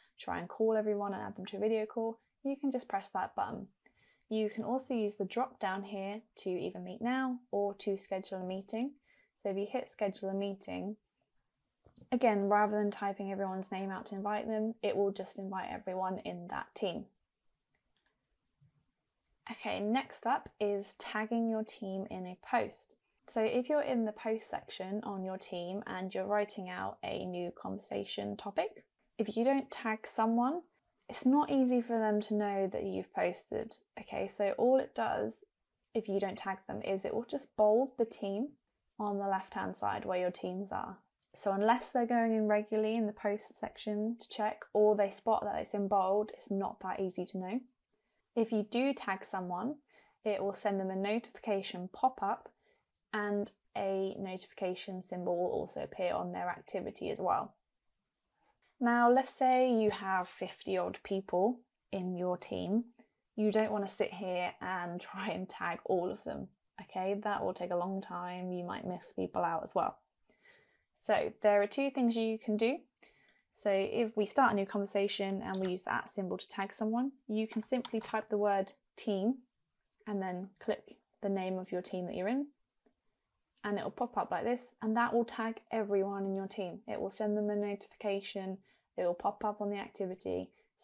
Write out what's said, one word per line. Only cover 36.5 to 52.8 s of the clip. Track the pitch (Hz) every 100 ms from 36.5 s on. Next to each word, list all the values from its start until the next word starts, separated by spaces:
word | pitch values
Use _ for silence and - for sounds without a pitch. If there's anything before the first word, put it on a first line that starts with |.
| 185 -
them, | 202
is | - 190
it | - 220
will | 240
just | 285 - -
bold | 214 226 269 -
the | 226
team | - 196 196 285 - _ _ _ -
on | 208 202
the | 196
left-hand | 190 - 196 190 190
side | 208 190 -
where | 180
your | 180
teams | 180 185 185 196
are. | - - 185 _ _ _ -
So | 202
unless | 196 214 247 -
they're | 254 226
going | 240 226 220
in | 214
regularly | 208 214 220 214 233
in | 208
the |
post | 208 208 208 - -
section | - - 214 208 214 233
to | -
check, | - 214 - -
or | 214 214 208
they | 196
spot | - 226 220 208
that | -
it's | -
in | 202 196
bold, | 202 185 208 214 -
it's | -
not | 196 196 -
that | 185 180
easy | 190 - 180
to | 185
know. | 185 247 - _ _ _ _ _ _ 240
If | 226
you | 220 208
do | 240 277
tag | - - 190 -
someone, | 190 180 175 240 294 _ _ _ _
it | 220 202
will | 196
send | 196 214 196
them | 190
a | 190
notification | 196 226 - - - 196 190 180 185
pop-up, | - 262 262 196 - - - _ _